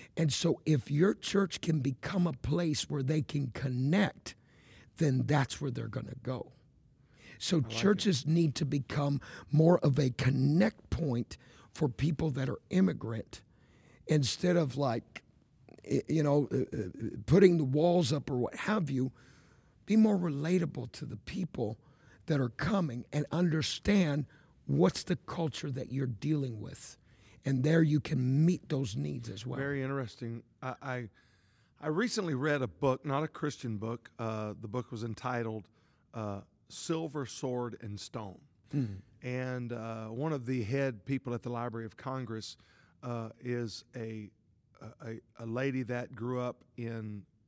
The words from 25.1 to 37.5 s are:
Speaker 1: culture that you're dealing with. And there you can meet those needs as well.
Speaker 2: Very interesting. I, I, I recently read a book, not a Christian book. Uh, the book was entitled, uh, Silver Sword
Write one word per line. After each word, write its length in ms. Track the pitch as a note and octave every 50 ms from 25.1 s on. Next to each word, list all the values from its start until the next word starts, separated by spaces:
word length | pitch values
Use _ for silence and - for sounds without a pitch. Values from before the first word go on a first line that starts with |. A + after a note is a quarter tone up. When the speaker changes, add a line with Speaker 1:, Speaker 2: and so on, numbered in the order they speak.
| F3+
Speaker 1:
culture 520 | - _ - - - E3 D3+ - - - D3
that 220 | B2+ C3+ B2+ -
you're 160 | B2+ C3+ C#3
dealing 540 | B2+ A2+ G2+ - D3 D#3 D3 C#3 B2+ A2+ G#2+
with. 360 | G#2+ - C#3 - - - - - _ _ - - - - - - -
And 200 | C#3 C#3 B2+ B2+
there 180 | D3+ E3 E3 E3
you 160 | D3 D3+ D3
can 460 | - - D#3 C3 B2+ B2+ C3 C#3+ D#3
meet 220 | F3 F3+ - - -
those 260 | D#3 C3+ C#3 G2+ G#2
needs 340 | C3 C#3+ D3 C#3+ B2 A#2 A2+
as 160 | G#2 G2+ A2+
well. 140 | B2 B2+ C3
Speaker 2:
Very 240 | C#3 C#3 C#3+ C#3 C3+
interesting. 600 | C3+ C#3 C#3 B2+ A2 - - B2 A2+ A#2 A#2 - _ _ _ -
I, 120 | B2+ B2 -
I, 280 | - C3+ B2+ B2 A#2+ G#2 - _ _ _ _ _ _ _ _ _ _ _ _ -
I 80 | - D#3
recently 460 | D#3 F3 A#3+ A#3 - A3 F#3+ E3+ D3
read 280 | B2 C#3 D#3 D3 C#3+ B2+
a 60 | G#2+
book, 360 | - - C#3+ C3+ B2+ C3+ -
not 200 | D3+ C#3 C#3+ D#3
a 40 | D#3
Christian 500 | - - - D3 - - - A#2+ A2 G2+
book. 320 | A2+ A2+ A#2+ A2+ - - _
Uh, 380 | - A#2 A2 A2 G#2+ G#2+ G#2+ G#2 -
the 80 | A2 G#2+
book 240 | G2+ B2+ A#2+ - B2+
was 100 | G#2+ A2+
entitled, 640 | A#2 A2 - - B2+ B2+ A#2+ A#2 A2+ A2 A2 G2 - _ _ _ _ _ _ _ _ -
uh, 280 | A#2 A2 G#2 G2+ G2 - - _ _ _ -
Silver 580 | - - - - E3 D#3+ E3 D#3 C3+ D3+ C3+
Sword 500 | A2+ - - - C3